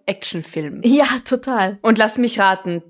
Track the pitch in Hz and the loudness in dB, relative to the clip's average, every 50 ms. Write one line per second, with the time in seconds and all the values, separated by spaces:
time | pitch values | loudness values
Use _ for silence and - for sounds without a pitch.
0 | _ - 202 - - - - 170 160 - - 160 151 147 139 151 - 233 262 294 | _ -8 -8 -8 -8 -10 -8 -8 -10 -8 -8 -8 -8 -8 -6 0 2 4 4 6
1 | 277 269 269 254 - - 262 247 - 269 254 220 190 190 196 202 - 233 220 214 | 4 2 0 -4 -4 -4 -4 -4 -2 -2 -2 0 0 -2 -2 -2 0 2 4 4
2 | 220 214 - 254 240 226 - 214 196 190 185 185 - 180 170 170 170 | 2 2 2 0 -2 0 0 2 2 2 2 0 -2 -6 -6 -6 -2